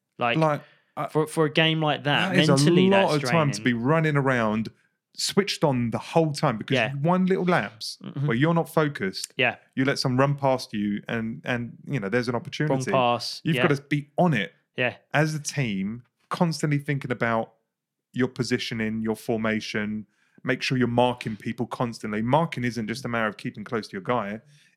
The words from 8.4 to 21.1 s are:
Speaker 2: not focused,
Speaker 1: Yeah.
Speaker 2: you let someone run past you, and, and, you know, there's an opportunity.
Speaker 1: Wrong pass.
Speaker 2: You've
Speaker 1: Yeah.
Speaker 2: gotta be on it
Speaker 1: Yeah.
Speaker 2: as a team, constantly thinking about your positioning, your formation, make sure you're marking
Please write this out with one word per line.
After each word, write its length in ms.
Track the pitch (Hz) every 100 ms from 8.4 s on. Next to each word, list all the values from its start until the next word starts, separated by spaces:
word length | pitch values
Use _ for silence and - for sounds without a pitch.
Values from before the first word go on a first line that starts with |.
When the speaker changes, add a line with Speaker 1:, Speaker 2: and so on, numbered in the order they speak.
| 160
Speaker 2:
not 180 | 170 156
focused, 640 | 160 151 147 - - - -
Speaker 1:
Yeah. 180 | 123 - _ 131
Speaker 2:
you 100 | 131
let 140 | 127
someone 180 | 135 127
run 160 | 139 143
past 380 | 139 127 -
you, 280 | 104 104 104 -
and, 340 | 117 113 - -
and, 280 | 120 117 - -
you 120 | 135
know, 100 | 98
there's 180 | 123 120
an 80 | 117
opportunity. 560 | - - 151 135 127
Speaker 1:
Wrong 260 | 135 120 117
pass. 240 | - -
Speaker 2:
You've 120 | 151 127
Speaker 1:
Yeah. 120 | 131
Speaker 2:
gotta 140 | 143
be 280 | - 147 143 -
on 160 | 175
it 200 | 117 95 - _ -
Speaker 1:
Yeah. 180 | 123 - _
Speaker 2:
as 200 | 139 156
a 60 | 156
team, 640 | 147 147 120 98 98 120 - _ _
constantly 480 | - 175 151 156 143
thinking 340 | 143 135 127
about 420 | 117 117 113 113 _ _ _ _ _ _
your 140 | 123 123
positioning, 720 | - 113 120 - 113 107 110
your 140 | 110 107
formation, 920 | - 113 113 107 - 110 104 107 104 _ _ _
make 180 | - 131
sure 160 | - 131
you're 100 | 120
marking 480 | 120 123